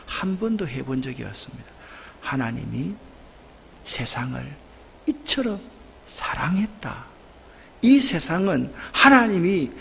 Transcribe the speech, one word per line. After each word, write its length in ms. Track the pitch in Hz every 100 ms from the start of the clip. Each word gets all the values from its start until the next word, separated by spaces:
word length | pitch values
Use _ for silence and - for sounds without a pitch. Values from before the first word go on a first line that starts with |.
| -
한 320 | - 190 185
번도 300 | 226 214 165
해본 340 | 127 127 131
적이 220 | 131 123
없습니다. 400 | 104 - - - - - - - - -
하나님이 720 | - 131 117 117 113 117 165 208 - - - - - - - -
세상을 720 | - - 120 123 127 127 131 147 - - - - -
이처럼 540 | 294 - 277 240 196 - - - - -
사랑했다. 1000 | - - - 151 190 214 - 117 110 - - - - - - - -
이 200 | 233 277
세상은 720 | 240 175 - 175 196 139 127 - -
하나님이 800 | - 277 269 226 190 175 190 127 -